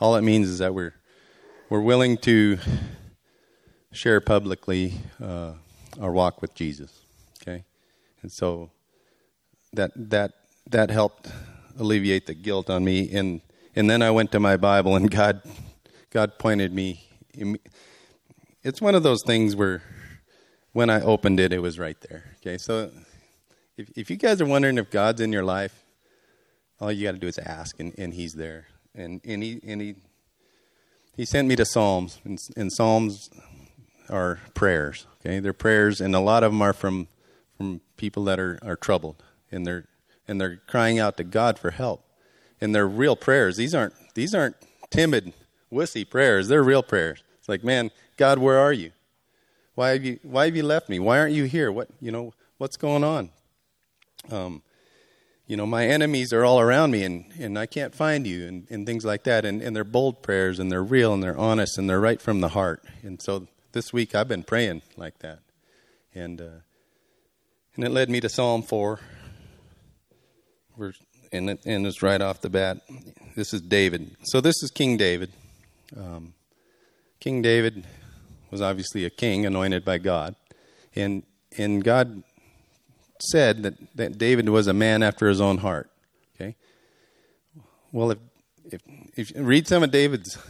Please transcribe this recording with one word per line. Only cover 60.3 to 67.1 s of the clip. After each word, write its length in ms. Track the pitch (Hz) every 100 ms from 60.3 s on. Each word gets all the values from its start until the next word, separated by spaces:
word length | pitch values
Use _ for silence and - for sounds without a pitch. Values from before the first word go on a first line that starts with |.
| 98 95 92
and 140 | 92
they're 100 | 92
real, 300 | 98 131 113
and 80 | 98
they're 140 | 92 76
honest, 420 | 110 110 95 -
and 100 | 95
they're 120 | 92
right 200 | 110 117
from 200 | - 101
the 80 | 85
heart. 340 | 98 92 80 - -
And 200 | 101 90
so 240 | - 98 87 _ _
this 200 | 120 -
week 220 | 120 113
I've 140 | 104 117
been 140 | 101
praying 400 | - 117 110 82 - -
like 220 | 82 -
that. 200 | 80 80 _ _ _ _ _ _ _
And, 260 | 92 87 85
uh, 200 | 82 82 82 _ _ _ _